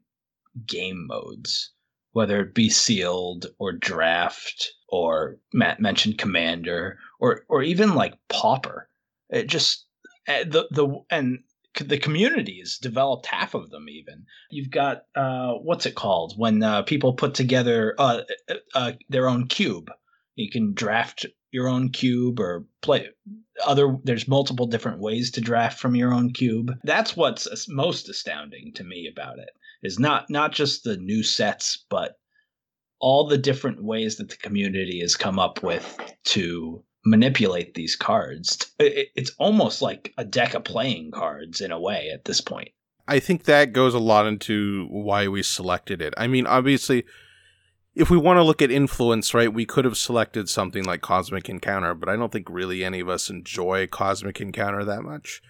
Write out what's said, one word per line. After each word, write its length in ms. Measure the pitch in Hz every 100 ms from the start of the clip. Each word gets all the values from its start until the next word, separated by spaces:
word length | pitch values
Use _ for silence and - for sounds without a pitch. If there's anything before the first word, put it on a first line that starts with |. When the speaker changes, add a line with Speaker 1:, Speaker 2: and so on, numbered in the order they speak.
| _ _ _ _ _ 120 110
Speaker 1:
game 400 | 87 92 92 82
modes, 680 | 57 - - - - - _ _ _ _
whether 280 | 113 104 101
it 140 | 98
be 140 | - 110
sealed 800 | - - 101 90 90 90 87 90 -
or 140 | 98
draft 960 | 87 - 82 82 85 85 - - - - - -
or 500 | 90 82 78 78 - _
Matt 260 | 117 90 -
mentioned 380 | 104 - 110 107
Commander 800 | 104 87 82 85 85 85 92 - - -
or, 240 | 123 - -
or 140 | 143
even, 320 | 151 180 214
like, 200 | 147 92 - -
Pauper. 600 | - 110 131 - - - _ _ _ -
It 160 | - 127
just, 400 | 160 - - _ _ - _ -
eh, 160 | 143
the, 240 | 170 156 170
the, 300 | 147 139 143 -
and 280 | 165 127 127 _ _ _ -
c-, 80 |
the 140 | 143 143
community 600 | 151 156 247 302 98 90
has 200 | 90 -
developed 480 | 127 113 139 120 -
half 280 | - 196
of 160 | 113 82
them 180 | 76 76
even. 360 | 76 - - - - -
You've 200 | 147 135
got, 320 | 147 139 123 _
uh, 380 | 143 131 127 127
what's 340 | 117 160 170 120
it 80 |
called? 400 | - 104 87 85 98
When, 260 | 113 107
uh, 200 | 110 104
people 320 | 101 143 131
put 200 | 127 135
together, 600 | 131 123 127 120 117 110 -
uh, 240 | 135 117 - 98 -
uh, 60 | 175 -
uh, 180 | 131 120 120 -
their 200 | 131 127
own 200 | 123 127
cube. 420 | - 170 87 - - _ _ _
You 160 | - 107
can 240 | 123 107
draft 520 | 95 107 113 117 - - _ _
your 180 | 127 127
own 220 | 127 131
cube 500 | 123 127 123 123 120
or 240 | 90 87 - -
play 280 | - 135 107 _ 202 214 _ - 147
other, 300 | 139 139 131
there's 220 | 131 113 131
multiple 400 | 139 135 123 120
different 340 | 113 117 87
ways 300 | 107 117 127
to 80 | -
draft 380 | 113 117 117 -
from 160 | 127
your 180 | 123 123
own 200 | 123 123
cube. 400 | 123 123 110 123 127
That's 320 | - 180 220 170
what's 300 | 139 107 160
as-, 220 | - -
most 400 | 139 131 - -
astounding 640 | - - 73 73 - 76 -
to 80 |
me 260 | 90 90 78
about 260 | - 67 62
it, 120 | - - - -
is 160 | 98 95
not, 320 | 147 127 -
not 220 | 147 151
just 320 | - 143 -
the 120 | 120 95
new 260 | 95 110
sets, 600 | 107 - 104 - - - -
but 280 | - 82 - _ _ _ _ _ _ _ -
all 280 | 131 139 151
the 100 | 139
different 460 | 135 131 131 104
ways 340 | 104 110 110 -
that 140 | 104
the 60 | -
community 640 | 107 101 98 95 92 90
has 160 | 87 -
come 220 | 101 95
up 240 | 90 -
with 360 | 90 82 - - - -
to 580 | - - 85 85 80 82 _ _
manipulate 680 | 110 110 131 131 95 87 85
these 220 | 87 82 -
cards. 760 | - - 76 76 92 - - -
It, 140 | 147
it, 160 | 143 - -
it's 160 | 131 -
almost 440 | 180 208 123 -
like 320 | 117 - - -
a 80 |
deck 300 | 104 123 113
of 80 | -
playing 480 | - 113 131 90 78
cards 500 | - 80 73 82 82
in 120 | 95
a 80 | 85
way 300 | 87 170 147
at 100 | 147
this 160 | - 87
point. 280 | - - - _ _ _ -
Speaker 2:
I 100 | 139
think 240 | - 175
that 280 | - 147 139
goes 200 | 123 131
a 60 | 120
lot 300 | 113 107 107
into 580 | 104 - 104 101 98 82
why 380 | 104 104 101 98
we 160 | 98
selected 580 | - - 92 90 - 90
it. 140 | 78 -
I 120 | 120
mean, 180 | 131 -
obviously, 580 | 131 131 135 - 123 - - - _ _ _ _ _ _ -
if 120 | 160
we 80 | 175
wanna 280 | 165 180
look 180 | 160 156
at 80 | 139
influence, 640 | 139 139 - 117 113 -
right, 180 | 120 117
we 140 | 110 110
could 180 | 147
have 120 | 127 107
selected 520 | - 120 107 113 92
something 360 | - 95 98
like 160 | 92 87
Cosmic 480 | - 92 90 95 92
Encounter, 460 | 92 - 98 87
but 140 | 82 85
I 60 |
don't 160 | 107 113
think 180 | 110 90
really 360 | 90 92 92
any 160 | 92 92
of 80 | 90
us 200 | 87 -
enjoy 600 | 90 - - 90 95 92
Cosmic 520 | - 98 98 101 -
Encounter 440 | 98 110 101 101
that 180 | 101 104
much. 400 | - 151 - -